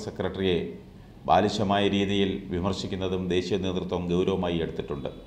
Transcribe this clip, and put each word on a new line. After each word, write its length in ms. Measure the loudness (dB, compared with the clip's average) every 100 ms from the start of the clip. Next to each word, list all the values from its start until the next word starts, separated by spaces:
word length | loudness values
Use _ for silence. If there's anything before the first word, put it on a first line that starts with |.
| -6
സെക്രട്ടറിയെ 520 | -4 -4 0 2 2 0 -8 -16 -20 -20 -6 4
ബാലിശമായ 540 | 4 4 2 2 2 4 2
രീതിയിൽ 360 | 2 2 2 0 -4 -2
വിമർശിക്കുന്നതും 680 | -2 -2 -4 -4 -2 -2 0 0
ദേശീയ 240 | 2 0 0
നേതൃത്വം 360 | -2 -2 -2 2
ഗൗരവമായി 460 | 2 4 2 0 0 -2
എടുത്തിട്ടുണ്ട്. 440 | -4 -6 -6 -6 -8